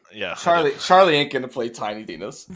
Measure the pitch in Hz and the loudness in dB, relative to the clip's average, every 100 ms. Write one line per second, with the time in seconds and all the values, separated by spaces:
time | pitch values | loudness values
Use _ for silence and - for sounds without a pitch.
0 | _ 104 95 - 175 170 151 - - 185 | _ -10 -10 -4 0 2 2 -2 4 6
1 | 190 147 143 135 127 135 117 - 107 107 | 6 4 0 -4 -6 -8 -8 -6 -8 -8
2 | 107 82 101 - - | -10 -12 -12 -14 -18